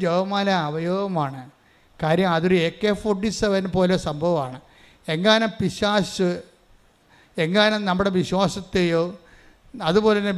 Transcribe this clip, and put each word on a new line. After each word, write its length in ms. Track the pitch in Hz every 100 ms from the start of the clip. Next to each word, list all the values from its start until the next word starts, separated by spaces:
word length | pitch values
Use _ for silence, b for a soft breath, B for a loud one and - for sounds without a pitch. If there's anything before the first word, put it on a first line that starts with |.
ജപമാല 440 | 180 175 190 202 196 185 151
അവയവമാണ്. 720 | 156 170 185 202 180 143 135 131 _ b b b -
കാര്യം, 260 | 156 170 185 165
അതൊരു 200 | 175 185 165
എ 40 | 165
കെ 100 | 208 202
ഫോർട്ടി 280 | 214 196 214 -
സെവൻ 240 | 214 196 190 175
പോലെ 200 | 180 185 180
സംഭവമാണ്. 500 | 147 165 170 131 127 - b b b -
എങ്ങാനും 360 | 160 196 220 226 -
പിശാച്, 680 | 190 - 208 208 185 - 185 175 - _ _ - _ _ _ b b -
എങ്ങാനും 440 | 160 190 214 214 202
നമ്മുടെ 220 | 180 202 185
വിശ്വാസത്തെയോ, 840 | 143 180 196 190 185 196 175 165 175 196 b b b b b - 165
അതുപോലെ 300 | 185 214 208
തന്നെ 140 | 202